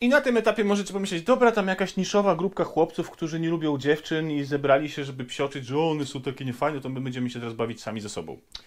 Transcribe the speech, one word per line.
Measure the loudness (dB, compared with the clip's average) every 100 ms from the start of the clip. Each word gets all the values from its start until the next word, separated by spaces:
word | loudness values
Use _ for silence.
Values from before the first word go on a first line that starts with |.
I | 4
na | 4
tym | 4 2
etapie | 2 2
możecie | 2 2 0
pomyśleć, | -4 -4 -2
dobra, | 2 4 6
tam | 4 0
jakaś | 0 -2 -2
niszowa | 2 4 4 2
grupka | 0 0
chłopców, | 0 2 2 0 -6
którzy | -6 -4 -2
nie | 0
lubią | 0 0 2
dziewczyn | 2 2 0 -2 0
i | -2
zebrali | -2 0 4 4 4
się, | -6
żeby | -8 -8
psioczyć, | -8 -4 -4 -4 -4
że | 0
one | 2 0 -4
są | -6
takie | -6 -6
niefajne, | -6 -2 -2 -2
to | -6
my | -6
będziemy | -6 -4 -4
się | -4
teraz | -8
bawić | -4 -4 -6
sami | -8 -8
ze | -8
sobą. | -8 -10 -12 _ -20